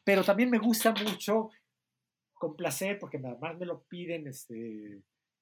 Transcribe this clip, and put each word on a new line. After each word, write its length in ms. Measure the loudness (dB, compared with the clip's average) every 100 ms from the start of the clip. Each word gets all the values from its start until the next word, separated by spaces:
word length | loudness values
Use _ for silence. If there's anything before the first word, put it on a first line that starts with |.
pero 200 | 4 4
también 260 | 6 4 4
me 80 | 4
gusta 340 | 4 4 4
mucho 600 | 2 0 -2 0 0 0 _ _ _ _ _ _ _ _
con 220 | -6 -6 -4
placer, 420 | -4 -2 -4 -4
porque 200 | -6 -8
además 420 | -8 -8 -8 -8
me 80 | -8
lo 160 | -8
piden, 420 | _ -10 -6 -6 -8
este, 800 | -12 -12 -10 -10 -10 -14 -16 _ _ _ _